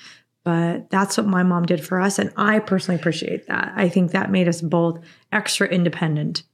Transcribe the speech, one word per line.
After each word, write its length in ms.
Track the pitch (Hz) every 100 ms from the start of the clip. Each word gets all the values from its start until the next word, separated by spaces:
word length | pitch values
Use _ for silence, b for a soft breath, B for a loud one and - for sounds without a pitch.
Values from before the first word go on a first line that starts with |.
| B B B _
But 460 | 175 165 170 185 -
that's 260 | 190 202 -
what 100 | 208
my 160 | 185
mom 220 | 180 175
did 180 | 170 175
for 160 | - 185
us. 200 | 196 -
And 120 | 202 -
I 220 | 208 214
personally 420 | 214 190 - 175
appreciate 460 | 170 156 - - -
that. 260 | - -
I 140 | - 180
think 220 | 190 175
that 180 | 190 196
made 160 | 190 175
us 140 | 165
both 400 | 165 170 170 165 B B B
extra 340 | 214 202 - 202
independent. 760 | 180 175 - 160 151 156 170 -